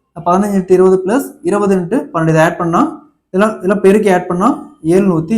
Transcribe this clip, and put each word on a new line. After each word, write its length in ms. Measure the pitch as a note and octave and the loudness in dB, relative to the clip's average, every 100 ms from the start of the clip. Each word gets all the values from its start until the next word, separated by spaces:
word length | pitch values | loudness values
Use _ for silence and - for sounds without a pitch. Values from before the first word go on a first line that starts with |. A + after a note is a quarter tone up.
| _ E3+ E3+ | _ -8 -2
பதினஞ்சு 280 | F#3 G#3 G3 | 0 0 -2
into 120 | F#3 F#3 | 2 4
இருபது 180 | F#3 F#3 | 4 2
பிளஸ் 220 | F#3 B3 C#4 - E3+ | 0 -2 -4 -8 -4
இருபது 260 | G3+ G3+ F#3+ | -2 0 0
into 200 | E3+ B3+ - | -2 -4 -4
பன்னெண்டு, 220 | E3+ D#3+ | -4 0
இதை 80 | D#3+ E3+ | 2 0
ஆட் 120 | E3+ | 0
பண்ணா 200 | E3+ F3 C#4+ - - _ _ | -2 -2 -2 -4 -18 _ _
இதெல்லாம், 240 | F#3 A3 A3 | -2 -2 -2
இதெல்லாம் 220 | F3+ G3 F#3+ | -2 2 4
பெருக்கி 240 | G#3+ G#3 F3+ | 4 2 0
ஆட் 120 | F3+ | -2
பண்ணா 180 | F3 A3+ - - _ D#3 | -2 -2 -2 -10 _ 0
ஏழுநூத்தி 420 | F#3 G3 E3 D#3+ | 2 2 0 -2